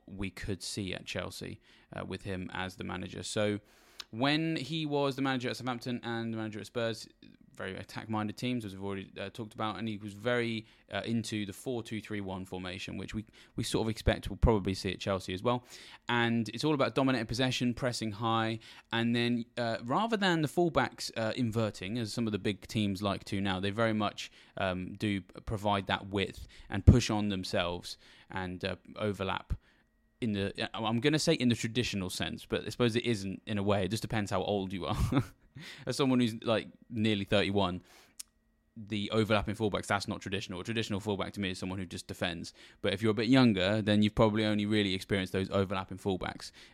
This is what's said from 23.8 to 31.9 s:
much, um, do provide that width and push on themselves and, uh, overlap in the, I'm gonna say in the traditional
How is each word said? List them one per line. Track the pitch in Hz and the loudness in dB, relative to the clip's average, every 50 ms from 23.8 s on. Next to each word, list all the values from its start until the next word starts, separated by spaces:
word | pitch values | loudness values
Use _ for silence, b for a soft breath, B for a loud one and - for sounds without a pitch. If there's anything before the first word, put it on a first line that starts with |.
| 113 113 110 | 2 2 2
much, | 107 101 101 - - - - B B B B B - | 2 0 0 -2 -4 -10 -12 B B B B B -2
um, | 101 95 92 92 92 92 101 101 | 0 0 0 -2 -4 -6 -6 -4
do | 110 104 101 98 92 - - - - | -2 0 0 -2 -4 -8 -14 -12 -6
provide | - 113 98 101 104 101 101 95 92 | -6 -6 -2 2 2 2 2 2 2
that | 98 - - 98 | 0 0 0 -2
width | 98 101 95 - - - - B B B B B | 0 0 0 0 -2 -10 -16 B B B B B
and | - 101 - | -6 8 10
push | - - 120 - - | 10 10 10 6 2
on | 110 104 104 104 | 0 0 0 0
themselves | 98 92 92 - - 98 87 87 90 90 - - - B B B B B B B | -2 -4 -4 -2 -2 0 0 0 -4 -6 -8 -12 -14 B B B B B B B
and, | - 95 92 90 92 87 - | -8 -6 -6 -6 -6 -6 -4
uh, | 95 92 - _ - - - | -6 -6 -6 _ -16 -8 -4
overlap | 107 107 98 92 95 95 95 - - - - b b b b b b b _ _ _ _ _ _ | -2 -2 -2 -2 -2 -2 -2 -4 -4 -6 -6 b b b b b b b _ _ _ _ _ _
in | 127 113 104 | -2 -2 0
the, | 98 98 98 - - 113 - - | 0 0 -2 -2 -4 -6 -6 -6
I'm | 107 113 107 117 120 | -4 -2 0 0 2
gonna | 127 147 151 151 | 2 2 2 4
say | - 170 160 | 4 2 2
in | - 127 123 | 4 4 2
the | 117 | 2
traditional | - - 113 110 123 113 - | 2 0 -2 -2 0 0 0